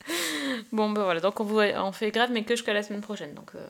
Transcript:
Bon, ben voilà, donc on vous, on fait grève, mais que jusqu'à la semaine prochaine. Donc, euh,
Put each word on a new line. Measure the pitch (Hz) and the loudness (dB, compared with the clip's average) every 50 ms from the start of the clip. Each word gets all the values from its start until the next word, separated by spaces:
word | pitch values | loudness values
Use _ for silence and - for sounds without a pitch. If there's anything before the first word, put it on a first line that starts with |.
| - - 330 349 339 320 311 302 285 277 254 226 220 - | -8 -6 -4 -2 -2 -2 -2 -2 -2 -2 -4 -4 -6 -4
Bon, | 233 220 214 214 | 0 2 2 2
ben | 208 214 | 2 2
voilà, | 202 185 170 165 | 2 2 2 4
donc | 170 196 208 - | 2 2 2 0
on | 220 | -2
vous, | 208 214 214 | 2 4 4
on | 208 202 - - 190 196 | 6 6 4 2 0 -2
fait | 185 - 220 214 | -2 -2 -2 0
grève, | 214 226 240 247 | 2 2 2 2
mais | 247 220 214 | 2 -2 0
que | 220 240 | 0 0
jusqu'à | 233 233 233 | 0 2 0
la | 208 208 | 0 0
semaine | 208 - 208 208 | 0 -2 -6 -8
prochaine. | 202 - 208 - 165 147 156 | -6 -8 -8 -8 -8 -12 -12
Donc, | - - - - | -14 -16 -16 -16
euh, | - - | -14 -14